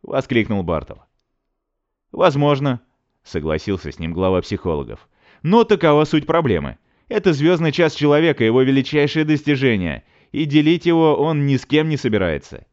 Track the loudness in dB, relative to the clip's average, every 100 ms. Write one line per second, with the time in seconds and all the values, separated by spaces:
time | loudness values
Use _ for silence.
0 | -4 -6 -2 -2 -2 -4 -4 -4 -6 -20
1 | _ _ _ _ _ _ _ _ _ _
2 | _ 0 0 2 0 0 -2 -4 _ _
3 | _ _ -10 -8 -4 -4 -4 -6 -8 -10
4 | -8 -2 0 0 -2 -6 -4 -6 -8 -16
5 | _ _ _ _ 2 2 4 2 4 2
6 | 2 0 0 0 0 -2 -4 -12 _ _
7 | _ -2 0 2 2 2 0 0 0 2
8 | 2 4 2 2 2 4 2 0 0 0
9 | 0 0 0 0 0 0 0 0 -4 -8
10 | _ _ _ -6 0 2 2 2 2 2
11 | 4 2 0 0 0 0 0 -2 0 -2
12 | -2 0 -2 -4 -8 -20 -20